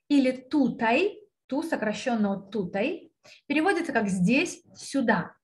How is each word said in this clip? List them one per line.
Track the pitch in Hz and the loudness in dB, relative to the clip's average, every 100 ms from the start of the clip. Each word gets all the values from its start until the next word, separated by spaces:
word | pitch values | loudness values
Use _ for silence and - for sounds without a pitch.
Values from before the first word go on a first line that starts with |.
| _ | _
или | 285 254 | 2 4
«тутай», | 254 - 302 247 - 226 254 403 - - _ _ | -2 -2 0 0 0 0 2 0 -4 -20 _ _
«ту» | 269 | -6
сокращённо | 330 269 214 208 - 233 202 | -4 -4 -4 -4 -4 0 0
от | 196 - | -2 -6
«тутай», | 220 175 196 254 381 - _ - - _ | -6 -4 -2 -2 -4 -12 _ -20 -20 _
переводится | 294 320 339 302 | 0 2 0 0
как | 240 202 | -2 0
«здесь», | 180 180 269 339 - _ - | 2 4 2 0 -6 _ -20
«сюда». | - 269 233 190 160 - | -6 -2 2 0 -2 -14